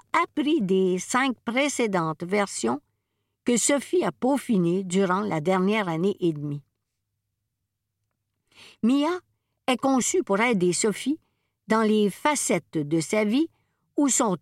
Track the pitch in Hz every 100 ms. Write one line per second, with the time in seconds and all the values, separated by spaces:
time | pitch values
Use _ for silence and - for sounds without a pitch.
0 | - 320 349 - 285 320 190 190 190 180
1 | - 254 269 233 - 240 285 - 233 190
2 | 160 156 175 208 202 - 226 277 _ _
3 | _ _ _ _ - 240 - 285 - 359
4 | 233 - 247 277 - 208 170 180 190 185
5 | 196 185 208 160 147 185 185 214 185 160
6 | 190 - 175 151 147 147 - _ _ _
7 | _ _ _ _ _ _ _ _ _ _
8 | _ _ _ _ _ - - - 220 269
9 | 294 359 - _ _ _ - 254 269 262
10 | - 370 277 196 240 214 180 175 226 196
11 | - 311 _ _ _ _ - 220 220 214
12 | 208 - 294 285 - 196 - 160 147 165
13 | 156 214 214 247 330 _ _ _ _ -
14 | 285 - 240 180